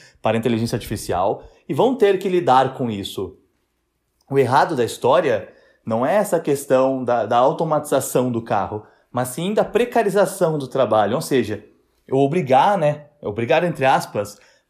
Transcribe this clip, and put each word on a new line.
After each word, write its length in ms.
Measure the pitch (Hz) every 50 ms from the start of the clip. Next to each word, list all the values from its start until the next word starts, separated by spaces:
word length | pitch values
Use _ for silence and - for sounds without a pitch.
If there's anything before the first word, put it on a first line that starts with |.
| - - _ _
para 160 | - 113 110
inteligência 400 | 117 117 123 117 110 117 117 -
artificial, 680 | 117 - - 110 101 - - 95 87 92 104 131 - - - _ _ _ -
e 60 | 156
vão 180 | 139 196 254 262
ter 240 | 262 208 202 196
que 100 | 190 196
lidar 460 | 196 180 175 151 131 127 131 135 123 -
com 160 | - 131 117
isso. 480 | 107 98 98 - - - 95 87 - _ _ _ _ _ _ _ _ _ _ _ _ _ _ _ _ _ _
O 120 | - 135 139
errado 360 | 135 117 131 147 156 - 156
da 80 | 123 117
história 640 | 107 - - - 120 143 175 175 135 113 98 92 - - _ _ _ _ _ _
não 180 | 117 110 113 127
é 120 | 147 185
essa 240 | 214 196 202 180 165
questão 640 | - 151 139 139 - - 131 127 131 135 135 131 127
da, 240 | 120 120 117 107
da 100 | 104 120
automatização 920 | 120 123 - 160 - 170 160 151 147 147 - 147 131 127 - - 139 127 127
do 100 | 117 113
carro, 400 | 113 - 117 101 92 87 104 107 - - _ _ _ _
mas 160 | - 123 127
sim 260 | 123 - 165 170 196 220
da 100 | 214 196
precarização 960 | - - 214 240 240 - 240 220 202 170 202 190 190 190 - - 170 156
do 100 | 147 135
trabalho, 460 | 127 - 135 127 110 110 107 104 101 117
ou 80 | -
seja, 420 | - - 143 127 107 98 107 - - - _ _ _ _ _ _ _
eu 100 | - 131
obrigar, 640 | 135 139 139 156 180 156 127 127 135 160 196 208 185
né, 300 | 156 147 143 151 - - _ _
obrigar 420 | - 104 104 113 117 117 151 160 175
entre 220 | 175 139 - 131
aspas, 540 | 131 147 180 - - - 107 101 - - - _ _ _ _ _